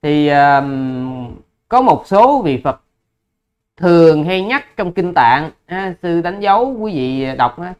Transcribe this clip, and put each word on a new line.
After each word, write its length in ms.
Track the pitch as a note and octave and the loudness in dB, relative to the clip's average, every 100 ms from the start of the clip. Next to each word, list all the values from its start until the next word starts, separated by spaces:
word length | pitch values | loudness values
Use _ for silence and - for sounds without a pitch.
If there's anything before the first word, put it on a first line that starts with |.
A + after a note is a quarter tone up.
Thì, 240 | D3+ D3+ D3 | 0 0 2
à, 360 | C#3+ C#3+ C#3 C#3 C3+ C3 B2+ C3 C3 B2 - _ _ _ | 4 4 4 0 -6 -6 -6 -8 -10 -14 -16 _ _ _
có 140 | A#3+ | 0
một 200 | C4 D3+ - | 2 0 0
số 360 | G3 B3 C#4+ | 2 4 2
vị 180 | F3+ B2+ | -2 -2
Phật 160 | C#3 - _ _ _ _ _ _ _ _ _ _ | -4 -8 _ _ _ _ _ _ _ _ _ _
thường 480 | F3 E3+ E3 D#3 | 4 6 6 4
hay 180 | D#3 F#3 | 0 -4
nhắc 340 | G3 C4+ - - | -2 -6 -6 -8
trong 160 | F#3 | -6
kinh 220 | F3 F3 | -4 -2
tạng, 360 | E3+ A#2+ C3 D#3 _ _ | 2 2 2 -2 _ _
ha, 280 | F3+ F#3+ F3 | -8 -8 -8
sư 180 | F3+ E3+ | -4 -2
đánh 200 | E3+ G3 | -2 -4
dấu 360 | G3+ G3+ B3+ B3+ | 0 0 0 -4
quý 140 | G#3+ | -6
vị 420 | E3 B2+ C3 C3+ C3 | -4 -4 -4 -6 -2
đọc 240 | B2 - | -2 -2
ha. 140 | F3 F#3 | -14 -16